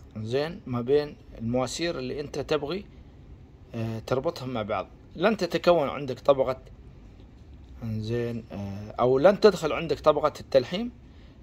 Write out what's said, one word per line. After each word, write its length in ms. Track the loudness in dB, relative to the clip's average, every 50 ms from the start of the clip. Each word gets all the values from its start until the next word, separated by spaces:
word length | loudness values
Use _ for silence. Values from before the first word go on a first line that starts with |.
| -18 -14 -12
زين، 440 | -10 -6 -2 -2 -2 -2 -4 -8 -12 -8
ما 140 | -6 -6 -4
بين 360 | 0 2 2 2 2 -2 -8 -16 -20 -18 -12 -8
المواسير 600 | -4 -2 0 0 0 -2 -2 -4 -4 -4 -4 -4
اللي 220 | -6 -6 -6 -8
أنت 180 | -8 -6 -6 -6
تبغي، 480 | -2 -2 -2 -2 -2 -4 -6 -8 -10 -14 -18 -20 -20 -20 -20 -20 -20 -20 -20 -20 -20 -20 -20 -20 -18 -12 -8
آه، 240 | -6 -6 -6 -6 -8
تربطهم 500 | -4 -2 -2 -2 -2 -2 -4 -6 -8 -6
مع 140 | -6 -4
بعض، 240 | -4 -2 -4 -4 -4 -6 -12 -20 -20 -16 -4
لن 200 | 0 0 2 2
تتكون 520 | 0 -2 -2 -2 2 4 4 4 6 4 0
عندك 320 | -2 -4 -6 -8 -8 2
طبقة، 400 | 4 6 6 6 4 0 -2 -4 -10 -16 -20 -20 -20 -20 -20 -20 -20 -20 -20 -20 -20 -20 -20 -20 -20 -20 -20 -20 -20 -20 -14 -10 -8
زين، 600 | -6 -6 -6 -4 -4 -2 -2 -2 -4 -6 -8 -10 -10
آه، 380 | -10 -8 -8 -8 -8 -10 -10 -8
أو 280 | -2 2 4 4 6 6
لن 220 | 6 6 6 8
تدخل 320 | 6 6 6 4 0 -4
عندك 280 | -2 -2 -2 -4 -4 2
طبقة 320 | 4 4 4 4 2 0 -2 -4
التلحيم 520 | -2 2 4 4 4 2 -2 -4 -4 -6 -10 -14 -20 -20 -20 -20 -20 -20 -20 -20